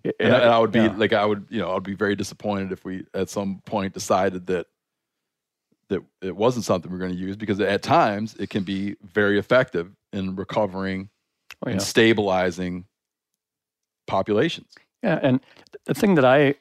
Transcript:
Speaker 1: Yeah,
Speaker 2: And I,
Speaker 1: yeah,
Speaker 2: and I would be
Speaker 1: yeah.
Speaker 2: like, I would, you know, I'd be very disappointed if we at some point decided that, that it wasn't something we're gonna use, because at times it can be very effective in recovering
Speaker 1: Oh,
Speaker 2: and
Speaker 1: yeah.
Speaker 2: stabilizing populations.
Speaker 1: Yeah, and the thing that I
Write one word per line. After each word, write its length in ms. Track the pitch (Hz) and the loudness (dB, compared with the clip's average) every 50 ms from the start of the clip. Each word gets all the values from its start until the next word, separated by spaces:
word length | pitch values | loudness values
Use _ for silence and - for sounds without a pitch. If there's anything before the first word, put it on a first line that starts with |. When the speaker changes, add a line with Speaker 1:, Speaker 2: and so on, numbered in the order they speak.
| - | -8
Speaker 1:
Yeah, 80 | - - - | -8 -4 0
Speaker 2:
And 140 | - - 123 | 2 4 4
I, 40 | |
Speaker 1:
yeah, 60 | 123 123 | 6 6
Speaker 2:
and 80 | 117 117 | 6 6
I 60 | 113 | 6
would 120 | 113 104 | 4 4
be 80 | 98 113 | 4 4
Speaker 1:
yeah. 160 | 110 - - | 2 2 2
Speaker 2:
like, 160 | 107 110 98 113 | 0 0 2 2
I 120 | 104 104 | 2 2
would, 200 | 107 104 101 - - | 2 0 -2 -6 -8
you 100 | 117 104 | -6 -6
know, 160 | 85 87 92 | -4 -2 -4
I'd 80 | 101 92 | -4 -4
be 100 | 98 98 | -6 -4
very 220 | 87 104 101 104 | -2 0 0 0
disappointed 560 | 101 98 - - _ - 104 101 95 95 92 | -2 -4 -10 -10 _ -6 -4 -4 -4 -4 -6
if 120 | 92 - - | -8 -10 -8
we 220 | 95 92 92 - _ - | -10 -10 -10 -12 _ -6
at 160 | 95 92 - | -6 -6 -4
some 320 | - 104 101 98 95 - _ | -4 -6 -6 -6 -8 -10 _
point 280 | - 113 101 95 95 - | -6 -6 -4 -4 -4 -6
decided 540 | 92 - - 104 98 110 95 90 92 90 | -8 -2 0 0 0 0 0 -2 -6 -6
that, 180 | 92 92 85 - _ _ _ _ _ _ _ _ _ _ _ _ _ _ _ _ _ _ _ _ _ _ _ _ - | -4 -4 -4 -4 _ _ _ _ _ _ _ _ _ _ _ _ _ _ _ _ _ _ _ _ _ _ _ _ -6
that 120 | 101 - - _ _ _ | -6 -6 -6 _ _ _
it 140 | 92 95 87 | -10 -10 -2
wasn't 300 | 98 110 127 123 117 92 | 0 0 0 2 0 -2
something 260 | - 98 90 82 87 | -2 -2 -2 -2 -8
we're 60 | 92 | -8
gonna 160 | 90 92 92 90 | -6 -6 -6 -6
use, 240 | 90 95 95 98 | -6 -6 -8 -8
because 220 | 107 107 110 98 98 | -8 -4 -4 -2 0
at 200 | - 95 101 95 - | 0 0 0 -2 0
times 520 | - 139 170 143 110 101 104 113 110 - | 2 4 4 4 2 0 -2 -6 -8 -8
it 140 | - 98 - | -10 -10 -6
can 140 | - 107 90 | -4 -6 -4
be 320 | 98 98 95 101 101 - _ - | -4 -4 -4 -4 -6 -8 _ -16
very 340 | 95 - 107 104 101 104 104 | -4 0 0 2 2 2 0
effective 520 | 98 - 123 127 127 - - 85 85 98 - _ _ _ | 2 4 2 2 2 2 -2 -6 -6 -6 -14 _ _ _
in 240 | 104 98 95 95 95 | -8 -6 -6 -4 -6
recovering 760 | 98 92 - - 113 104 95 92 95 95 95 95 95 98 101 _ _ _ _ _ _ _ _ - - - | -8 -8 -4 -2 -2 -2 -2 -4 -6 -6 -4 -6 -6 -10 -12 _ _ _ _ _ _ _ _ -16 -10 -8
Speaker 1:
Oh, 60 | 131 | -4
Speaker 2:
and 80 | 107 92 | -4 -4
Speaker 1:
yeah. 60 | - | -4
Speaker 2:
stabilizing 1000 | - - 123 113 113 110 107 101 98 92 92 92 92 85 - 92 90 90 90 95 _ _ _ _ _ _ _ _ _ _ _ _ _ _ _ _ _ _ _ _ _ _ _ _ | 0 4 4 6 6 4 4 2 0 0 0 0 -2 -2 -4 -6 -6 -6 -10 -12 _ _ _ _ _ _ _ _ _ _ _ _ _ _ _ _ _ _ _ _ _ _ _ _
populations. 720 | - 107 98 98 110 104 110 156 170 - - - _ _ - _ _ _ - | -2 -2 -2 0 2 2 2 2 0 -2 -8 -14 _ _ -20 _ _ _ -4
Speaker 1:
Yeah, 180 | - 196 160 - - | -2 0 0 2 2
and 160 | 135 127 262 _ _ - - _ _ - - - | 2 2 2 _ _ -20 -20 _ _ -20 -14 -6
the 80 | - - | -6 -2
thing 180 | - 220 202 180 | 0 2 4 4
that 100 | 143 127 | 6 6
I 280 | 127 131 151 143 139 139 _ | 6 6 6 6 4 2 _